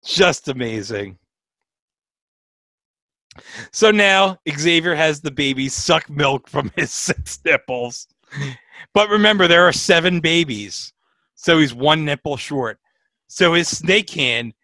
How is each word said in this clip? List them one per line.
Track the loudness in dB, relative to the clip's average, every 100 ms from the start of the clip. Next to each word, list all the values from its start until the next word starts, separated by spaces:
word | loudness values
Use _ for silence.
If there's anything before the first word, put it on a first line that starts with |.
Just | -6 0 2 0 -8
amazing. | -6 -6 -6 -8 -8 -10 -14 _ _ _ _ _ _ _ _ _ _ _ _ _ _ _ _ _ _ _ _ _ -20 -20 -20 -14
So | 2 2
now | 4 4 4 2 -2 -10
Xavier | -2 0 2 0 0
has | 0 0
the | -6
baby | -4 -4 -2 -4
suck | -6 0 0 0
milk | -2 0 0 _
from | -6 -6 -6
his | -6
<laughs> |
six | -6 -6 -6 -8 -8 -2
nipples. | -2 -2 -8 -8 -10 -20 _ _ -12 -10 -12 _ -20 -2
But | 2 2
remember, | 4 4 4 4
there | 6 6
are |
seven | 2 2 2 4 0
babies, | 0 0 -2 -6 -10 -14 -16 _ _ _ _ _
so | 2 4
he's | 4
one | 2 0 2 0
nipple | -6 -6 -10
short. | -6 -6 -6 -8 _ _ _ _ _
So | 0 2
his | 2 -2
snake | -4 0 0 0
hand | -4 -2 -2 -6 -12